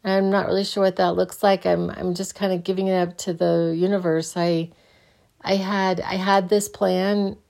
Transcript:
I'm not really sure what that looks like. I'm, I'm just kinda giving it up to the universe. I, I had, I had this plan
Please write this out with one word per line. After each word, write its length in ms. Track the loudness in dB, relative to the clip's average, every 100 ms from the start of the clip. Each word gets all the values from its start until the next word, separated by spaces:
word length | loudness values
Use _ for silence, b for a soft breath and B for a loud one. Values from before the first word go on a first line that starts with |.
I'm 260 | 0 0 2
not 180 | 0 0
really 160 | -2
sure 200 | -2 2
what 140 | 0 2
that 180 | 0 2
looks 260 | -2 0
like. 240 | 2 2 2
I'm, 240 | 0 -2
I'm 220 | -4 -4
just 220 | -4 -8 -4
kinda 220 | -2 -2
giving 300 | -2 -2 0
it 80 | 0
up 220 | -2 -4
to 140 | -8
the 420 | 0 2 2 0 0
universe. 580 | 0 0 0 0 -2 -2
I, 360 | 0 0 -2 b b b b b b b
I 140 | -2 -2
had, 460 | 0 0 0 0
I 140 | -2 -4
had 340 | 2 2 4
this 180 | 0 0
plan 720 | -2 0 2 2 0 -2 -4